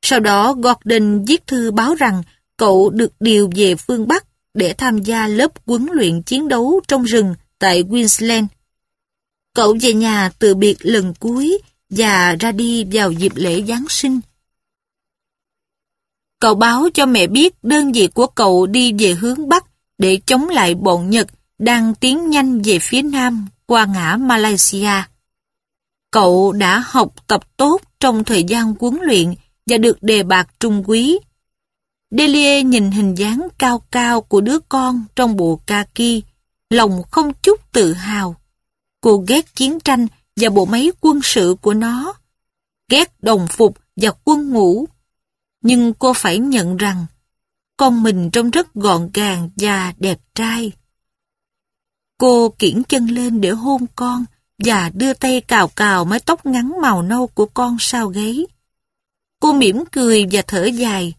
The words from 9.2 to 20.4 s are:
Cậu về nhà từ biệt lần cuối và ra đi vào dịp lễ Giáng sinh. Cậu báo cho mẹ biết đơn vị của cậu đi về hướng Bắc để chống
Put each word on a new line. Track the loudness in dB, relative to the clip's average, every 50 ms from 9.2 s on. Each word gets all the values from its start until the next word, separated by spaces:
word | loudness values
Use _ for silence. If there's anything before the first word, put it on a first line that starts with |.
| _ _ _ _ _ _ _
Cậu | 0 2 2 2 2
về | 2 0 2
nhà | 2 2 0 0 0 -2 -2 -2 _
từ | 2 2 4
biệt | 4 2 2 0 0
lần | -2 0 0 0 0 -2 -6 _
cuối | -6 -4 -4 -2 -2 -2 -2 -2 -4 _ _ _ _ _
và | -4 -2 0 2 2 2 2 2 0 0
ra | -2 -2
đi | -2 -2 -2 -2 -2 -2 -4 -2
vào | -2 0 0 0
dịp | -2 0 -2 -4 -2
lễ | -2 -4 -2 -2 -2 -4
Giáng | -4 -6 -6 -6 -6
sinh. | -6 -4 -2 -2 -2 -2 -6 _ _ _ _ _ _ _ _ _ _ _ _ _ _ _ _ _ _ _ _ _ _ _ _ _ _ _ _ _ _ _ _ _ _ _ _ _ _ _ _ _ _ _
Cậu | 0 0 2
báo | 4 2 2 2 2 0 0 2
cho | 2 2
mẹ | 2 4 2 2 2
biết | 2 2 2 2 0 _ _
đơn | 0 2 2 2 2
vị | 2 2 0 0
của | 2 0 -2 -2
cậu | _ 0 0 2 4 2 2 2
đi | 0 0 0 0 0
về | 0 0 0 0
hướng | 0 -2 -4 -4 -4 -2 0
Bắc | 0 0 0 _ _ _ _ _ _ _
để | 0 0 0 0 0
chống | 0 0 0